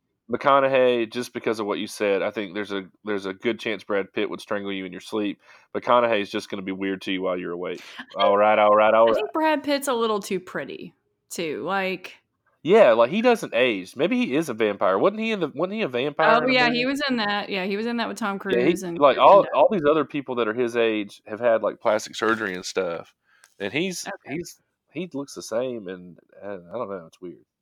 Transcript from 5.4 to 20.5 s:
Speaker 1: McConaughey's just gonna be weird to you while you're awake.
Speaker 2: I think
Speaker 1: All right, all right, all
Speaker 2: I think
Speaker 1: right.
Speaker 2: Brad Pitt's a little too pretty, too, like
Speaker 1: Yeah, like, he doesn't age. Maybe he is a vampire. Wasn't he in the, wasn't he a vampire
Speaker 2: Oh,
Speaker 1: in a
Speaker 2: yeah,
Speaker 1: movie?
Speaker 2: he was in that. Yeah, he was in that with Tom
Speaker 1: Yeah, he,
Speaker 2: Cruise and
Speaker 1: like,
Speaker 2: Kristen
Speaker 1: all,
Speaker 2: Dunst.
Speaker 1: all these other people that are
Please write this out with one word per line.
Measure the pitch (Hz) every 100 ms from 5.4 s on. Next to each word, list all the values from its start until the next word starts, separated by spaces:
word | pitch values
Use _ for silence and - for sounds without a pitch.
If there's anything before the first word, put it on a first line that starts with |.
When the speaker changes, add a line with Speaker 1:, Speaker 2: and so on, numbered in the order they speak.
| _ - _
Speaker 1:
McConaughey's | 104 - 123 117 113 101
just | 107 -
gonna | 104
be | 95
weird | 95 98 95
to | 98
you | 95
while | 92 90
you're | 90
awake. | 87 90 87 - -
Speaker 2:
I |
think | - -
Speaker 1:
All | 98 101
right, | 104 107
all | 104
right, | 104 107
all | 110 -
Speaker 2:
I |
think | - 427
Speaker 1:
right. |
Speaker 2:
Brad | 320 320 302
Pitt's | 294 285 277
a |
little | 240 226 208
too | 196 190
pretty, | 180 175 139 80 - _ _ _ _
too, | - 165 117
like | 135 196 190 185 - - _ _ _ _
Speaker 1:
Yeah, | 147 214 160
like, | 113 117
he | 185
doesn't | 240 233 139
age. | 113 127 104 90 -
Maybe | 160 247
he | 247
is | 131 165
a |
vampire. | 110 110 101 101 95
Wasn't | 156 214
he | 220
in | 214
the, | 160
wasn't | 131 185
he | 214
a | 190
vampire | 123 139 147 156
Speaker 2:
Oh, | 226
Speaker 1:
in | 254
a |
Speaker 2:
yeah, | 254 247
Speaker 1:
movie? | 240
Speaker 2:
he | 254
was | 277 285
in | 247
that. | 208 208 -
Yeah, | 196
he | 185 202
was | 226
in | 240
that | 214
with | 202
Tom | 214 196 196
Speaker 1:
Yeah, | 185
he, |
Speaker 2:
Cruise | 127 180
and | 185 170
Speaker 1:
like, | 139 127
Speaker 2:
Kristen | 135
Speaker 1:
all, | 196
Speaker 2:
Dunst. | 170
Speaker 1:
all | 123 160
these | 208 147
other | 156
people | 139 147 135
that | 123
are | 110